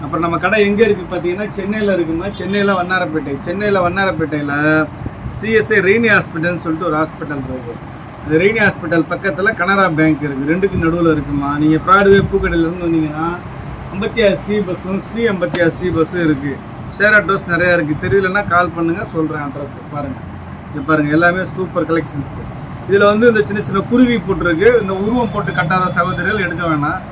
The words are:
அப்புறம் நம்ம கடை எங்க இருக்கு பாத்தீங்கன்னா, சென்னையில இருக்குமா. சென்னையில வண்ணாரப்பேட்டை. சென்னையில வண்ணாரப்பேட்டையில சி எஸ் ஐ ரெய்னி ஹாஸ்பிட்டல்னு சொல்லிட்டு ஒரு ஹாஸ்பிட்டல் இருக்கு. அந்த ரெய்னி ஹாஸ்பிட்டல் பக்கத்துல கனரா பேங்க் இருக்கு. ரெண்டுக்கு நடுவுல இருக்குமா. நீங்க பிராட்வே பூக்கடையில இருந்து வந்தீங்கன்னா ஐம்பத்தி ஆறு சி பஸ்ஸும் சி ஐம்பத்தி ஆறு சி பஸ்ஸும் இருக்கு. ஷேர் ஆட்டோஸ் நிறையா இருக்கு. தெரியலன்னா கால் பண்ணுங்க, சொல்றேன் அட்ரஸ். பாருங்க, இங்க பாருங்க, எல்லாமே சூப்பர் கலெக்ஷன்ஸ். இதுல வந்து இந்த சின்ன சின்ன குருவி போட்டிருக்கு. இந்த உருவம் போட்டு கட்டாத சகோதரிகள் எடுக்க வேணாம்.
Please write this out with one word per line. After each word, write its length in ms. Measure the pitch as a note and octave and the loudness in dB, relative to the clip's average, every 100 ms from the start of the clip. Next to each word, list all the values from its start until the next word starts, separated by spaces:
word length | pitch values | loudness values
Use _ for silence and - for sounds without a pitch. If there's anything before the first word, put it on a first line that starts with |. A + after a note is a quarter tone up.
அப்புறம் 200 | C#3 D#3+ | -6 -4
நம்ம 140 | E3+ E3 | -2 0
கடை 140 | F3+ G#3+ G3+ | 0 2 2
எங்க 120 | G3+ A3 | 4 4
இருக்கு 180 | F#3 F3 | 2 -2
பாத்தீங்கன்னா, 340 | F3+ E3+ F3+ G#3+ - | -4 -4 -4 -6 -6
சென்னையில 360 | G3 G#3+ G#3 F3+ | -4 -2 0 0
இருக்குமா. 300 | D#3+ E3 F#3+ G3+ | 0 -2 -4 -6
சென்னையில 340 | F#3 G3+ G3+ F#3+ | -4 0 2 0
வண்ணாரப்பேட்டை. 560 | F3+ F#3 F3+ D#3 C#3 C#3 F3 | 0 0 0 -2 -4 -6 -4
சென்னையில 320 | F#3 G#3 G3 | -2 0 2
வண்ணாரப்பேட்டையில 680 | F3 F#3 F#3+ D#3+ D#3 D3+ D3 C#3+ D3+ D#3 D3+ - - - - - | 2 0 0 0 -2 -2 -2 0 2 2 0 -6 -10 -8 -10 -6
சி 120 | G#3 A3 | 0 0
எஸ் 120 | A3 G#3+ | 2 2
ஐ 20 | F#3 | 4
ரெய்னி 220 | A3 A#3 | 4 4
ஹாஸ்பிட்டல்னு 480 | G3 D#3 E3 E3 F3 | 2 2 -4 -2 -2
சொல்லிட்டு 220 | E3 D#3+ F3 | -4 -2 -2
ஒரு 80 | D3+ | 0
ஹாஸ்பிட்டல் 420 | D#3+ - D3+ C#3+ B2+ | -2 -4 -8 -6 -6
இருக்கு. 240 | B2+ B2 A#2 - - - - | -8 -10 -12 -12 -16 -16 -14
அந்த 120 | C#3+ D#3 | 0 2
ரெய்னி 180 | G3 A3+ | 4 4
ஹாஸ்பிட்டல் 400 | G3+ - E3+ E3 D3+ | 2 2 -2 0 0
பக்கத்துல 400 | E3+ F#3+ F#3+ F#3+ E3+ | -2 -4 0 0 0
கனரா 260 | F3 G3 F#3 D#3 | 0 2 2 4
பேங்க் 240 | D#3 D3+ C#3+ | 2 2 -2
இருக்கு. 240 | C3+ C#3+ | -4 -2
ரெண்டுக்கு 320 | F3 F#3+ F#3 | 0 0 0
நடுவுல 320 | E3 E3+ E3 D#3 | 0 2 2 2
இருக்குமா. 340 | C3+ C#3+ C#3 D3 | 0 -4 -2 0
நீங்க 160 | D3+ D#3+ - | 2 2 4
பிராட்வே 320 | G3 G3 G3 F3 | 4 8 6 4
பூக்கடையில 340 | G3 F#3 E3+ E3 | 0 0 0 0
இருந்து 200 | F3+ E3+ | -2 0
வந்தீங்கன்னா 420 | E3 D#3 D3+ E3 F3+ - - - - - | 0 0 -4 -6 -6 -10 -12 -12 -12 -10
ஐம்பத்தி 280 | F#3+ G#3 A3+ G#3 | -6 -4 2 2
ஆறு 100 | F3 | 2
சி 140 | F#3+ G#3 F3+ | 0 -2 -2
பஸ்ஸும் 320 | F3 F3+ F#3+ - | -4 -4 -6 -4
சி 160 | A3+ A3+ | -2 0
ஐம்பத்தி 300 | F#3+ F3 D#3+ | 0 0 2
ஆறு 100 | E3+ D#3+ | 2 2
சி 100 | F3+ E3 | -2 0
பஸ்ஸும் 280 | D#3 F3+ E3 | 0 0 0
இருக்கு. 260 | C#3+ C#3+ C3 - - - - | 0 -2 -6 -10 -14 -14 2
ஷேர் 180 | G3+ G#3+ | 4 4
ஆட்டோஸ் 280 | F3+ G3 - | 4 -2 0
நிறையா 180 | F3 F3+ F3 | 0 4 2
இருக்கு. 180 | D3+ D3+ | 2 -2
தெரியலன்னா 400 | F3+ G3 F#3+ G3 G3 | 2 2 2 0 2
கால் 220 | F3 F3 E3 | 2 2 0
பண்ணுங்க, 320 | E3 F3 - | -2 -2 -4
சொல்றேன் 320 | D#3+ D#3 D3+ C#3+ | -2 -2 -4 -6
அட்ரஸ். 340 | C3+ C#3 - - | -8 -10 -12 -10
பாருங்க, 260 | C#3+ C3+ B2+ - - - - - | -8 -6 -8 -10 -12 -14 -14 -10
இங்க 160 | D3+ C3+ | -8 0
பாருங்க, 200 | D#3 D3 D3+ | 2 4 4
எல்லாமே 260 | F3 F#3 E3+ E3 | 4 2 -4 -6
சூப்பர் 320 | F#3 F3 D#3 | -4 -2 0
கலெக்ஷன்ஸ். 440 | D#3+ - C3+ C3+ - - - - - - | 0 -2 -6 -8 -8 -10 -12 -12 -12 0
இதுல 140 | G3 G#3 | 4 4
வந்து 200 | G#3 A#3+ | 6 4
இந்த 120 | A3 G#3 | 4 0
சின்ன 140 | G#3 G3+ | -2 -2
சின்ன 160 | F#3+ - | -2 0
குருவி 240 | A#3+ B3 A#3 F3+ | 4 4 4 0
போட்டிருக்கு. 420 | E3+ E3+ E3 A3 A#3+ | 0 0 4 4 4
இந்த 100 | G3 F#3+ G3+ | 2 -2 0
உருவம் 280 | B3 A3+ | 0 0
போட்டு 240 | G3+ G3+ F#3 | -2 -2 -2
கட்டாத 300 | E3 F#3 F3+ F3 | 0 2 0 0
சகோதரிகள் 480 | F3 F3 F3+ G#3+ F3 | 0 0 0 0 -2
எடுக்க 180 | E3+ E3+ | -2 0
வேணாம். 260 | D3+ D3 F#3 - | 0 0 -4 -8